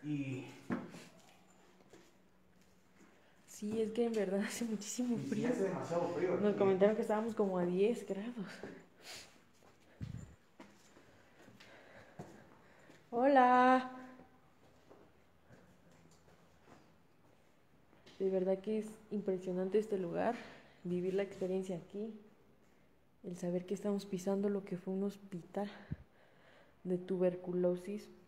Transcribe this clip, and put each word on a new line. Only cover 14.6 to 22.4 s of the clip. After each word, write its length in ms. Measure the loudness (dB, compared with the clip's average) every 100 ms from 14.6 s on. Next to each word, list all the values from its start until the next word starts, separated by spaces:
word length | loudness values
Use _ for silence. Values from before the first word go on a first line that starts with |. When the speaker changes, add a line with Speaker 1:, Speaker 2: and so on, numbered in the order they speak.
| -20 -20 -20 -20 -20 -20 -20 -20 -20 -20 -20 -20 -20 -20 -20 -20 -20 -20 -20 -20 -20 -20 -20 -20 _ _ -20 -20 _ _ _ -20 _ -20 -20 -4
Speaker 2:
De 100 | 0
verdad 300 | 2 2 0
que 200 | 0 -4
es 80 | -4 -10 -8
impresionante 680 | -4 -2 -2 -2 -2 0 0
este 180 | 0 -2
lugar, 380 | -2 -2 -2 -2 -8 -20 -20 -12
vivir 300 | -4 -2 0
la 100 | 0
experiencia 540 | -2 -4 -2 -2 -4 -8
aquí, 360 | -8 -10 -8 -10 -18 -20